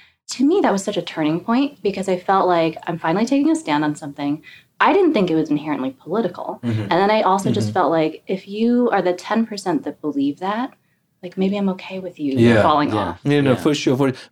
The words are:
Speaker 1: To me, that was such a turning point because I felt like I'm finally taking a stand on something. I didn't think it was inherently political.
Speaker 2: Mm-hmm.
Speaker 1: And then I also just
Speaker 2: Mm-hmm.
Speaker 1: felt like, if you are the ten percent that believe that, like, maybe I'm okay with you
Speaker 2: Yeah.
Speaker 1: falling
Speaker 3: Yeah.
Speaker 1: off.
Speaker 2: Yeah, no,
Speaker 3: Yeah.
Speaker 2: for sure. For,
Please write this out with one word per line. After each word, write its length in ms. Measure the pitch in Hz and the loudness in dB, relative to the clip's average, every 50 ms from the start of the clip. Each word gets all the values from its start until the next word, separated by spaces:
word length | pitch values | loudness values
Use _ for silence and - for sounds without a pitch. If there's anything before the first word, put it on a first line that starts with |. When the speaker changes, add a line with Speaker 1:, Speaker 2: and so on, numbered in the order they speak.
| - _ _ _ _ - | -20 _ _ _ _ -10
Speaker 1:
To 120 | - - 277 | -2 0 2
me, 160 | 294 370 403 | 2 4 4
that 120 | - 220 196 | 4 2 2
was 100 | 196 - | 0 -2
such 140 | 214 - | -4 -4
a 40 | 180 170 | -4 -6
turning 360 | - - 160 156 151 160 170 | -4 -4 -2 0 0 0 -2
point 420 | - 233 233 262 285 285 - - - | 0 0 0 2 0 0 -4 -4 -4
because 260 | 202 190 190 190 196 | -4 -4 -2 -2 -2
I 80 | 185 | -2
felt 300 | 180 - - 190 190 - | -2 0 2 2 4 4
like 280 | 180 175 165 165 160 160 - - | 4 2 2 2 0 -2 -4 -8
I'm 100 | 180 170 | -8 -6
finally 280 | 165 - 160 165 202 233 | -4 -2 -2 0 0 0
taking 240 | - 277 277 294 320 | 0 2 2 2 2
a 40 | 311 | 0
stand 300 | 311 - 160 147 147 156 | 0 -2 -2 -2 0 0
on 100 | 151 151 | -2 -2
something. 460 | - 160 143 - - 143 143 151 156 - - - - _ _ _ - | -4 -8 -12 -10 -6 -4 -4 -4 -6 -8 -14 -20 -20 _ _ _ 2
I 100 | 202 254 | 2 4
didn't 220 | 339 403 370 294 220 | 4 4 4 4 4
think 180 | 214 185 165 | 2 2 2
it 40 | 160 | 2
was 140 | 160 151 - | 0 0 0
inherently 420 | 147 147 151 151 143 127 131 131 | -2 -2 -2 -4 -4 -4 -4 -6
political. 680 | 131 _ - 151 185 233 226 - - - - - 196 - 120 | -8 _ -10 -6 -4 -2 -2 -4 -6 -8 -10 -10 -10 -6 -4
Speaker 2:
Mm-hmm. 180 | 117 110 107 | -4 -4 -2
Speaker 1:
And 100 | 101 - | -2 0
then 180 | 165 180 196 208 | 0 2 2 2
I 100 | 214 220 | 2 2
also 300 | - 185 190 196 196 - | 2 2 0 0 0 0
just 160 | - 131 110 | 0 0 -2
Speaker 2:
Mm-hmm. 60 | 107 110 | -2 0
Speaker 1:
felt 180 | 185 147 139 | 0 0 2
like, 300 | 165 160 156 156 - - _ | 2 0 0 -2 -4 -8 _
if 200 | - 190 190 - 196 | -8 -8 -8 -8 -8
you 400 | 202 214 226 240 240 247 247 226 | -4 0 0 2 2 2 2 2
are 100 | 202 196 175 | 0 0 0
the 100 | 180 180 | 0 -2
ten 320 | 180 - - 214 226 226 | -2 -4 -2 -2 -2 -2
percent 380 | - 208 196 - 185 160 131 - | -2 -6 -6 -4 -2 -2 -2 -4
that 160 | 147 139 - | -8 -10 -8
believe 380 | - 151 139 143 139 143 143 - | -8 -6 -2 -2 -2 -2 -2 -4
that, 340 | 185 196 214 233 262 - - _ _ _ _ _ _ _ _ _ 185 | -6 -4 -4 -4 -6 -8 -10 _ _ _ _ _ _ _ _ _ -18
like, 140 | 175 - 190 | -10 -4 -2
maybe 180 | 190 190 202 | -2 0 0
I'm 120 | 202 202 190 | 0 -2 -2
okay 280 | 185 185 - - 190 | -2 -4 -8 -12 -12
with 220 | 190 185 175 - - | -10 -10 -12 -8 -6
you 140 | 147 139 131 | -4 -2 2
Speaker 2:
Yeah. 240 | 123 117 117 113 104 | 4 4 6 6 6
Speaker 1:
falling 280 | 98 160 151 147 147 113 | 4 4 4 2 2 0
Speaker 3:
Yeah. 60 | 107 | 0
Speaker 1:
off. 220 | 104 98 85 87 - - | -2 -2 -4 -6 -4 0
Speaker 2:
Yeah, 180 | 143 147 147 | 0 2 4
no, 100 | 139 131 | 4 2
Speaker 3:
Yeah. 40 | 117 | 2
Speaker 2:
for 160 | - - 156 143 | 2 2 0 0
sure. 240 | - - 156 127 | 2 2 2 2
For, 160 | 131 139 135 135 - - - | 4 2 0 0 -4 -10 -4